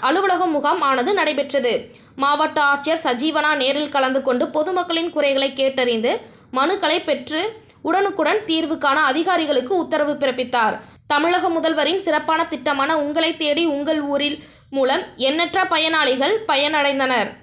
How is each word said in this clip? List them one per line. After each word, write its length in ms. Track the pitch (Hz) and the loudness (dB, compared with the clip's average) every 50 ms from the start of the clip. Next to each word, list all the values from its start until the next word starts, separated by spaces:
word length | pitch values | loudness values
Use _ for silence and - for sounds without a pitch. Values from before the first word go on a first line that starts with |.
| - 254 | 2 2
அலுவலக 340 | 294 370 392 392 359 330 359 | 2 2 2 2 2 2 2
முகாம் 360 | 359 311 294 277 294 330 370 320 277 | 0 0 0 2 2 0 2 2 2
ஆனது 240 | 269 254 247 311 415 381 | 2 2 2 0 0 2
நடைபெற்றது. 540 | 330 302 302 262 277 277 - 285 240 247 214 170 - - - - - - - - 269 | 2 0 0 -2 -2 -2 -2 0 0 2 0 0 -2 -6 -18 -20 -20 -20 -6 -2 0
மாவட்ட 360 | 277 294 294 311 311 311 311 294 285 | 2 2 2 0 0 2 2 2 2
ஆட்சியர் 340 | 285 285 277 302 320 320 320 | 2 0 0 -2 -2 0 0
சஜீவனா 480 | 311 240 240 277 320 302 311 294 302 311 294 254 | -2 0 0 0 0 0 0 2 2 2 2 2
நேரில் 320 | 262 277 294 302 285 - | 0 0 0 -2 -2 0
கலந்து 260 | 285 262 262 262 269 262 | 0 0 2 0 0 0
கொண்டு 220 | 269 247 247 285 311 - | 0 0 0 -2 -2 -2
பொதுமக்களின் 580 | 302 311 320 370 359 349 349 339 330 330 349 320 | -2 -2 0 0 -2 -2 -2 -2 -2 -2 -2 -2
குறைகளை 360 | 302 285 285 277 269 277 277 269 | 0 0 2 2 2 0 -2 0
கேட்டறிந்து 600 | 254 269 269 262 262 254 240 240 226 220 247 359 466 - - - - - - - 254 | 0 0 0 2 0 -2 0 0 0 0 -2 -2 -2 -6 -12 -20 -20 -20 -8 -2 -2
மனுக்களை 400 | 269 311 381 392 - 302 311 359 339 - | 0 0 0 0 0 0 0 0 0 -2
பெற்று 320 | 285 247 254 - 302 311 359 440 440 - - - - - - - | -4 -4 -2 -4 -4 -2 -2 -4 -6 -10 -20 -20 -20 -12 -4 -2
உடனுக்குடன் 520 | 339 370 392 403 330 - 320 294 359 427 415 | 0 0 0 0 0 0 0 0 0 0 0
தீர்வு 320 | - 320 320 320 294 320 - | -2 -2 -2 0 -2 -4 -2
காண 200 | - 294 269 294 311 277 | 0 0 2 2 2 2
அதிகாரிகளுக்கு 600 | 262 302 339 339 359 339 320 294 294 262 247 254 392 359 320 | 2 0 0 2 2 0 2 2 0 0 0 0 0 0 0
உத்தரவு 320 | - 320 302 302 294 294 - | 0 0 0 0 0 0 0
பிறப்பித்தார். 560 | 277 269 247 254 254 247 - 240 226 214 - - - - - - _ | 0 -2 0 -2 -4 0 2 2 2 2 0 -4 -10 -18 -20 -20 _
தமிழக 420 | - 294 294 302 339 349 370 359 370 339 | 0 0 2 2 2 2 2 2 0 0
முதல்வரின் 440 | 330 302 320 320 302 294 285 339 392 381 | 0 0 0 0 2 0 0 0 -2 0
சிறப்பான 360 | 349 302 302 302 311 320 320 339 330 - | 0 0 0 0 0 0 0 0 -2 -4
திட்டமான 380 | 269 - 311 285 269 269 294 320 311 294 | -6 -2 -2 0 0 0 0 0 0 0
உங்களை 280 | 285 294 320 320 330 330 320 320 | -2 0 0 0 0 0 -2 0
தேடி 220 | 294 294 294 339 330 285 | 0 0 2 0 0 0
உங்கள் 260 | 285 294 285 311 311 285 285 285 | -2 -2 -2 -2 -2 -2 -2 -2
ஊரில் 260 | 285 285 294 285 - - - - - - - | 0 0 -2 -4 -6 -12 -20 -20 -20 -20 -8
மூலம் 320 | - 269 269 254 269 330 - - - - 226 262 | -2 0 0 2 2 0 -2 -6 -6 -2 0 0
எண்ணற்ற 300 | 285 320 339 339 - 370 370 370 349 | 2 0 -2 -2 0 -2 0 0 2
பயனாளிகள் 640 | 311 311 320 330 320 302 269 233 - 269 - 214 214 220 - | 2 2 2 2 2 2 2 2 0 0 0 0 -2 0 0
பயனடைந்தனர். 800 | 208 262 285 294 311 302 285 285 277 269 269 262 262 233 202 - - - | 0 0 0 0 0 0 0 0 0 0 0 0 0 0 0 -2 -6 -14